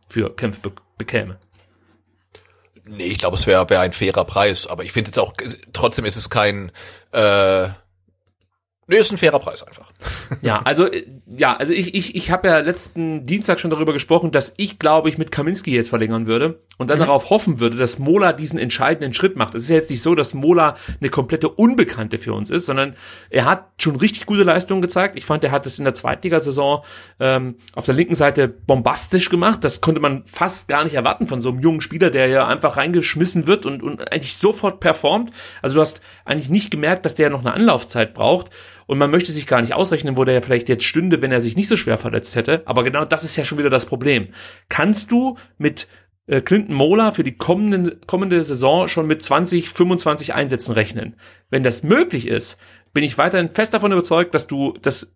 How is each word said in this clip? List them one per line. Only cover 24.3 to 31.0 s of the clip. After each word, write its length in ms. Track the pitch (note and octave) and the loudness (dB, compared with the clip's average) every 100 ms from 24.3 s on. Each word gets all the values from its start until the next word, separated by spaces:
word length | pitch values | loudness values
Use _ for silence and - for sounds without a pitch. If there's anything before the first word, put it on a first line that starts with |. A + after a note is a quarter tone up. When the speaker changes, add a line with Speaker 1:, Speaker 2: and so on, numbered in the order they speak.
| G#3 | 2
Speaker 1:
Leistungen 380 | F3+ E3 F3+ F#3+ | 4 2 0 -2
gezeigt. 360 | F3+ F3+ G3 - | -2 0 -2 -4
Ich 80 | - | -4
fand, 180 | D3+ | -2
er 80 | D3+ | 0
hat 140 | C#3+ C#3 | -2 -4
es 140 | - | -4
in 40 | |
der 120 | C#3 B2+ | -4 -2
Zweitligasaison, 880 | B2+ C3+ F#3 D#3+ C#3+ C3+ C#3 D3 - - - - | -4 -4 -2 0 0 0 0 0 -4 -20 -18 -4
ähm, 380 | C3 C3 B2+ A#2 - | 0 0 -2 -10 -16
auf 120 | - C3+ | -8 -2
der 100 | C3+ | 0
linken 200 | F3 E3 | 0 2
Seite 320 | C#3+ C#3+ C3 | 2 2 0
bombastisch 840 | - - C3 A#2+ - - F#3 F3 | 0 0 2 2 -2 0 0 2
gemacht. 340 | F3 F#3 A3+ | 2 2 2
Das 180 | D3+ - | 0 0
konnte 180 | - D#3 | 0 2
man 240 | D3 C3+ - | 0 -2 -8
fast 400 | - F3+ F#3 - | -4 -4 -4 -4
gar 160 | C#3+ | -2
nicht 100 | D#3 | 0
erwarten 340 | C#3+ | 0